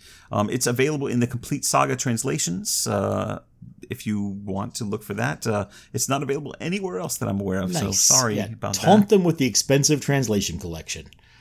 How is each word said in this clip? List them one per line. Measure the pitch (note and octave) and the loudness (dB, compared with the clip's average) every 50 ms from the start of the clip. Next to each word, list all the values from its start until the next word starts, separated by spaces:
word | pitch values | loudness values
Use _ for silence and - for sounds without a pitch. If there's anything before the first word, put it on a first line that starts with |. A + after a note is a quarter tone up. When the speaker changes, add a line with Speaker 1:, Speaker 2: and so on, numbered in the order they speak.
| - - - - - - - | -20 -20 -20 -20 -12 -4 -2
Speaker 1:
Um, | G#2+ G#2 G#2 | 0 0 0
it's | - B2+ - | 0 -2 0
available | A#2+ B2 A#2+ C3 D3+ D#3 D3 C#3 | 0 0 2 2 0 0 -2 -2
in | B2+ - B2 | -2 0 0
the | A#2+ | 0
Complete | A#2+ - A#2+ - - D3+ C#3 - | 0 -2 -6 -6 -6 -4 -4 -2
Saga | - - C3+ C#3 C#3 C3 | 0 2 2 2 2 0
translations, | B2 - C3 A#2 A2+ - C3+ C#3+ D#3 - E3 F3 F#3+ G#3 - - - - | -2 -2 -2 -2 0 0 -2 -2 -2 -2 -4 -4 -4 -4 -4 -2 -2 -2
uh, | A#2 G#2+ G2+ G2 G2+ G2+ G2 G2 G2+ G2+ - - _ _ _ - - - - - - | 0 0 0 0 0 0 -2 -2 -4 -6 -8 -10 _ _ _ -20 -20 -20 -20 -14 -12
if | - - - | -12 -8 -4
you | A2 G#2+ G#2 G2+ | -4 -2 -2 -2
want | G2+ G2 G2 G2+ G#2 F#2+ F#2+ G#2 A2+ - | -4 -6 -8 -8 -6 -6 -6 -6 -6 -6
to | - A#2+ | -6 -6
look | G2+ G2+ G#2+ - | -4 -6 -6 -6
for | - G#2+ | -6 -4
that. | G2+ A2+ C3+ D3 C#3+ - | -2 -2 -2 -4 -4 -2
Uh, | A#2 A2 G#2 G2 - - - - - - | -2 -2 -2 -2 -4 -8 -16 -16 -10 -6
it's | B2 - - | -4 -2 0
not | C#3 C#3 D3 | 0 -2 -2
available | C3 C#3 D3+ D3 C3+ - - | -2 -4 -4 -6 -8 -10 -8
anywhere | - D#3+ F3+ G#3 F#3+ F#3 F3+ F#3 | -6 -4 -4 -4 -4 -6 -6 -6
else | F3+ D#3+ - - | -6 -6 -6 -4
that | A2+ G#2+ | -4 -2
I'm | G2 G2 | -2 -2
aware | G2+ G2 F#2 F#2+ F#2+ | -2 -2 -2 -2 -2
of, | F2+ F2+ | -2 -2
so | D#3 G2+ | -2 -2
Speaker 2:
Nice. | G2 F#2 - | 0 0 2
Speaker 1:
sorry | - - - - B2+ A#2 G#2+ | 4 4 6 4 4 2 0
Speaker 2:
Yeah, | - G2+ | -2 -4
Speaker 1:
about | F#2 A2+ - - G#2 G2+ | -4 -6 -6 -6 -4 -4
Speaker 2:
taunt | G2 - D#3+ G3 A3 G3+ G3+ | 2 6 8 8 8 8 8
Speaker 1:
that. | A3+ | 6
Speaker 2:
them | G3 F3 | 6 6
with | F3 D#3+ - | 4 2 2
the | C3+ | 2
expensive | B2+ G2+ - - - C3+ C#3+ D3 D3+ D3+ C#3 - | 2 2 0 2 4 4 4 6 4 2 2 2
translation | - C#3 C#3 C3 G#2+ G#2+ G2+ G2 - D#2+ D#2+ | 2 2 2 2 2 2 0 0 0 -4 -6
collection. | - F2+ E2 D#2+ D2+ - - - D2+ - - - _ _ - - | -8 -8 -10 -10 -10 -10 -10 -10 -12 -14 -20 -20 _ _ -20 -20